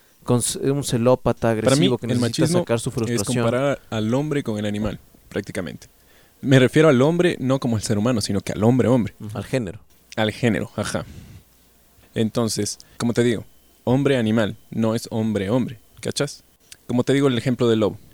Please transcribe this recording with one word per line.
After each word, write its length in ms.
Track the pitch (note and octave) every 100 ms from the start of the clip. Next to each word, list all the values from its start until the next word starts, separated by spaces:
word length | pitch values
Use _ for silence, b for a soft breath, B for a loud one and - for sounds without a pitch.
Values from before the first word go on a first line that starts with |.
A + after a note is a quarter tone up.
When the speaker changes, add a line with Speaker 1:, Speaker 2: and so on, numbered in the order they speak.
| b b
Speaker 1:
con 160 | - B2
s-, 200 | - - C3+
un 140 | C#3
celópata 640 | C3 B2 A#2 C3 B2 - A#2
Speaker 2:
Para 280 | A2 G#2+ C3+
mí, 100 | C#3+
Speaker 1:
agresivo 120 | A#2+
que 80 | A#2+
Speaker 2:
el 20 | B2
Speaker 1:
necesita 220 | A#2 A2
Speaker 2:
machismo 140 | D#3 F3
Speaker 1:
sacar 200 | F3 A#2
su 80 | C3
Speaker 2:
es 40 |
Speaker 1:
frustración. 480 | B2 A2+ A#2+ G2+ B2
Speaker 2:
comparar 360 | A#2 A#2+ C#3 C3 -
al 240 | A2+ G#2+
hombre 280 | B2+ D3+ C#3+
con 160 | C3+ G#2
el 60 | G#2
animal, 340 | G#2 G#2+ - - _ -
prácticamente. 600 | - G2+ - F2 - - _ b b b _
Me 180 | C3 C3
refiero 300 | B2+ D3+ D#3
al 120 | B2
hombre 340 | C#3+ F3 F3 -
no 180 | B2+ C3+
como 180 | A#2+ A2
el 60 |
ser 140 | - G#2
humano, 220 | A2+ A#2
sino 200 | - G2
que 100 | -
al 100 | -
hombre, 240 | G#2+ B2+ A2
hombre. 260 | B2+ G2 -
Speaker 1:
Ujú. 160 | G#2+ G#2+
Al 80 |
género. 360 | - C3 G2 - - _ _ -
Speaker 2:
Al 140 | A2
género, 400 | - A#2+ D#2+ - -
ajá. 280 | - - - B B B - _ _ _ _ _ _
Entonces, 640 | A#2 A2 A#2+ A2+ - G#2 - B -
como 140 | A#2
te 100 | A#2
digo, 200 | A#2+ A2+ - - _ _
hombre-animal, 720 | - C3 C#3+ C3+ A2 A2+ G2+ A2 -
no 240 | - A2+
es 140 | A2+ -
hombre-hombre, 680 | A#2 A2 G#2 F#2+ B2+ G#2+ A#2 _ -
¿cachas? 440 | - - C#3+ - _ _ _ - -
Como 160 | A#2+
te 80 | A#2+
digo, 140 | C#3 C#3
el 80 | A#2+
ejemplo 300 | C3+ B2 A#2+
del 120 | A2
lobo, 180 | G2+ F#2 -